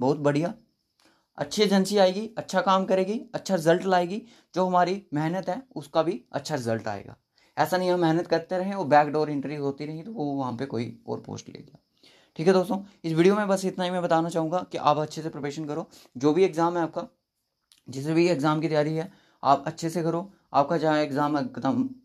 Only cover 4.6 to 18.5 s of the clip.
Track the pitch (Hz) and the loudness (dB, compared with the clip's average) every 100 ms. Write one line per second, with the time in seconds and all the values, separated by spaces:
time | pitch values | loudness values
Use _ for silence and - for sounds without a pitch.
4.6 | 185 180 175 196 - 147 160 185 180 202 | 0 2 2 -2 -4 -4 -2 -4 -4 -8
5.6 | - 156 - 165 160 190 - 139 143 147 | -10 -14 -2 0 0 -4 -8 -8 -6 -4
6.6 | 117 113 107 101 - - _ _ _ - | -2 -4 -4 -10 -12 -20 _ _ _ -2
7.6 | 156 180 185 180 165 165 170 165 165 180 | 0 0 0 2 2 2 0 -2 -2 -4
8.6 | 190 196 147 147 147 151 151 147 135 151 | -4 -4 4 4 4 0 -2 -4 -6 -4
9.6 | 139 139 151 160 185 226 147 139 127 117 | -6 -6 -10 -10 -12 -8 -6 -4 -6 -6
10.6 | 139 113 120 - - 117 110 104 - - | -6 -6 -6 -10 -10 -10 -8 -14 -14 -20
11.6 | - - _ _ _ _ _ - 160 185 | -20 -20 _ _ _ _ _ 0 4 4
12.6 | 180 - - _ 165 160 180 208 202 190 | 2 -4 -6 _ -2 4 4 4 0 0
13.6 | 185 180 180 180 175 165 170 165 160 180 | -2 -4 -4 -2 2 2 2 -2 -2 -4
14.6 | 185 170 143 147 151 160 160 156 143 147 | -4 0 2 2 0 -6 -10 -8 -8 -8
15.6 | 147 151 - - _ 123 143 156 190 156 | -8 -8 -10 -18 _ 0 2 6 4 4
16.6 | 170 175 160 175 - _ _ _ _ _ | 0 0 -2 -4 -10 _ _ _ _ _
17.6 | _ _ - 135 147 160 175 156 151 | _ _ -12 -6 0 2 4 2 2